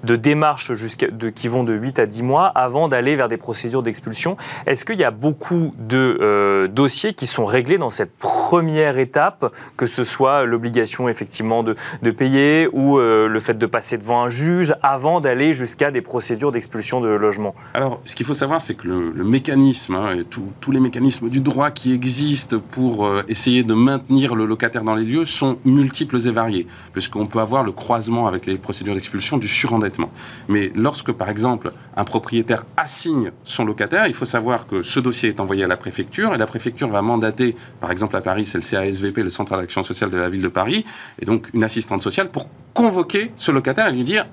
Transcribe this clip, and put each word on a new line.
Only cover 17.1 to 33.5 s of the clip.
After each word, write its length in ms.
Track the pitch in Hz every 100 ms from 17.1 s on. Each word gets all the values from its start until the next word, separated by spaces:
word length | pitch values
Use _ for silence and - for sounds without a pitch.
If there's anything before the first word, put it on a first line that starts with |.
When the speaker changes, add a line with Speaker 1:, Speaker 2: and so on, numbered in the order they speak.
| 104 107 98 104 - -
Speaker 2:
Alors, 300 | - 135 123
ce 100 | -
qu'il 120 | - 113
faut 80 |
savoir, 260 | 135 139 160
c'est 140 | -
que 120 | - 87
le, 260 | 90 82
le 100 | 80
mécanisme, 680 | 95 131 131 135 135 123 -
hein, 240 | 92 104 90
et 60 |
tout, 280 | 85 - 98 -
tous 120 | -
les 80 | 135
mécanismes 480 | 131 123 135 123 117
du 100 | 131
droit 300 | 135 127 147
qui 220 | 143 127
existent 680 | 127 127 123 147 139 - 110
pour, 480 | 98 - 127 110 104
euh, 160 | 98 101
essayer 340 | 110 - 123
de 120 | 117
maintenir 600 | 113 123 139 135 135 135
le 100 | 113
locataire 380 | 110 110 117 120
dans 140 | 110 110
les 80 |
lieux 200 | 110 147
sont 340 | 156 - 139 127
multiples 520 | 131 139 135 - 151 123 117
et 60 |
variés, 340 | 113 113 98 85 - -
puisqu'on 340 | - - 101 107
peut 120 | 113
avoir 240 | 110 135
le 80 | 113
croisement 560 | 92 - 117 110 117 113
avec 180 | 92 92
les 120 | 95
procédures 360 | - 98 104
d'expulsion 420 | 98 95 98 - 139
du 80 | 104
surendettement. 640 | - 127 117 104 - 78 - - - -
Mais 240 | 104 95
lorsque, 380 | - 123 143 -
par 180 | 117 104
exemple, 420 | 104 120 120 - - - -
un 80 |
propriétaire 600 | 101 107 - 113 110 117 - -
assigne 540 | 156 - 170 151 104 -
son 200 | -